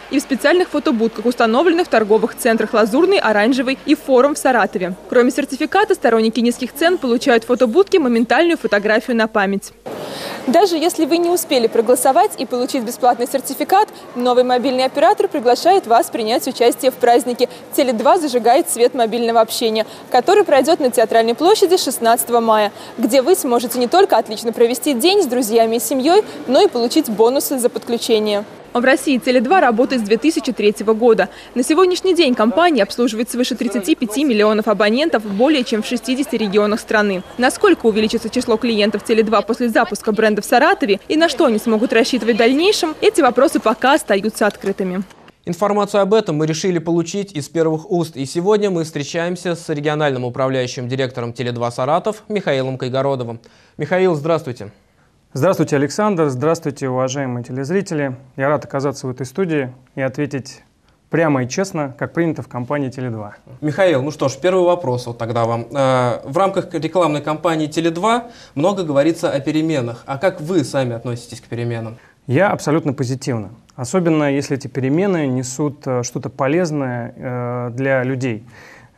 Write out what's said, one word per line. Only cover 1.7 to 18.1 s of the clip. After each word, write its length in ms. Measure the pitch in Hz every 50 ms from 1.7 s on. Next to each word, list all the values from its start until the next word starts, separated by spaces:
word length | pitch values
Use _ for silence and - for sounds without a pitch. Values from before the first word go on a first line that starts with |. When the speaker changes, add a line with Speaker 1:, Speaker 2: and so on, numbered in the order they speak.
| 320 339 359
Speaker 1:
в 20 | -
торговых 480 | 277 226 214 196 220 214 202 - -
центрах 380 | - - 240 226 226 220 - -
"Лазурный", 420 | 214 226 208 214 294 349 370 403
"Оранжевый" 600 | 339 - 220 214 208 208 240 269 254 254 254 269 - -
и 80 | 269 302
"Форум" 400 | - - - 262 240 254 285 302
в 20 |
Саратове. 560 | - - 277 247 226 190 - - 202 180 175 185 - - -
Кроме 220 | 240 247 240 254
сертификата, 640 | - 294 285 - 269 - 302 - - 381 427 415 370
сторонники 440 | - - 247 226 226 220 226 220 254
низких 340 | 226 240 240 - 254 214 -
цен 240 | - 330 349 370 330
получают 460 | - 247 233 247 - 285 240 233 -
в 20 |
фотобудке 500 | - 247 - 254 226 226 349 392 - -
моментальную 640 | 359 285 247 233 226 247 - 240 277 339 339 330 -
фотографию 580 | - - - 208 190 220 214 226 - - 240
на 100 | 226 220
память. 360 | 220 220 214 196 196 196 196 - - - - - - - - - - - - - - - - -
Даже 300 | 269 240 339 415 359 339
если 300 | 302 302 349 - - 320
вы 120 | 262 330
не 120 | 339 349 339
успели 380 | 359 349 - - 302 247 226
проголосовать 640 | 220 226 233 220 233 247 - - 269 262 330 403 403 -
и 80 | - 269
получить 380 | - 254 247 247 240 - 269 220
бесплатный 440 | 226 240 - 262 240 240 233 240
сертификат, 600 | - - 262 262 - 277 - 302 - 381 392 427 - - - - - -
новый 300 | 247 247 247 247 247 247
мобильный 400 | 247 254 247 226 277 254 254 262
оператор 460 | 262 - 277 311 359 415 - 415 381
приглашает 580 | - 294 220 247 240 - - 330 392 381 -
вас 220 | 220 233 233 - -
принять 360 | - 247 220 214 240 269 - 277
участие 420 | 233 - 233 240 269 - - 254
в 40 | -
празднике 520 | - - 233 240 240 - 247 240 - 247 - - - - - -
"Теле 200 | - 277 247 240
два 240 | 214 233 277